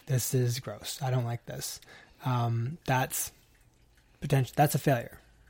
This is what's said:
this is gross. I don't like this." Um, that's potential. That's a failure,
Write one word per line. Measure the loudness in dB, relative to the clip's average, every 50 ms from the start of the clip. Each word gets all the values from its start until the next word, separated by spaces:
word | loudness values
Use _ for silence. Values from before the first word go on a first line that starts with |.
| -4
this | -2 0 0 0 2 2
is | 2 2 2 0 -2
gross. | -4 -8 -10 -10 -10 -10 -8 -4 -2
I | 0
don't | 0 0 0
like | -2 -4 -6 -6
this." | -8 -10 -8 -8 -8 -10 -12 -14 -18 -20 -20 -20 -20 -20 -8 -4
Um, | -2 0 0 0 0 0 0 -2 -4 -6 -6 -4
that's | 0 0 0 0 0 -2 -4 -6 -6 -8 -14 _ _ _ _ _ _ _ _ _ _ _ _ _ _ _ _ -2
potential. | 0 2 2 2 2 4
That's | 4 4 4 4
a | 2
failure, | 2 2 2 2 0 -4 -12 -18 -20 -20 _ _ _ _